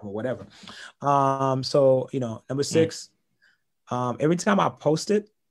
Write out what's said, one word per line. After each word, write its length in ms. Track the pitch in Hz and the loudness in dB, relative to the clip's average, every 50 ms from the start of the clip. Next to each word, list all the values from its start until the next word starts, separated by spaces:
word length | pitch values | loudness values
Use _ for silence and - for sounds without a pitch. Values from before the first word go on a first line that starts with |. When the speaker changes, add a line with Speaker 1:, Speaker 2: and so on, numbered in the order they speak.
Speaker 1:
or 100 | 107 101 | -12 -10
whatever. 340 | 98 110 120 127 117 - 98 - - - - - - - - - - _ | -8 -6 -6 -6 -6 -8 -12 -18 -20 -20 -20 -20 -20 -20 -20 -20 -16 _
Um, 640 | 139 143 143 139 139 135 135 135 135 135 131 131 127 | 0 2 2 2 2 2 0 0 0 0 0 -2 -2
so, 460 | - - 147 135 131 131 131 127 - | 0 2 4 6 6 6 4 2 -2
you 80 | - 135 | -4 -4
know, 240 | 123 113 113 117 - - | -4 -6 -6 -10 -8 -6
number 140 | 131 139 139 | -4 -4 -2
Speaker 2:
Mm. 40 | |
Speaker 1:
six, 420 | - - 160 160 156 - - - - _ _ _ _ _ _ _ _ _ _ _ _ _ _ _ - | 0 2 2 2 2 -2 -8 -16 -18 _ _ _ _ _ _ _ _ _ _ _ _ _ _ _ -6
um, 280 | 123 123 123 123 117 113 | -4 -2 -2 -4 -2 0
every 160 | 143 156 175 | 0 0 0
time 240 | 175 - 214 202 190 | 0 0 0 2 2
I 80 | 165 | 2
posted, 640 | 135 - - - 147 160 156 - - 202 208 208 - _ _ _ _ | 0 -2 -2 -2 0 0 0 0 0 -2 -2 -2 -6 _ _ _ _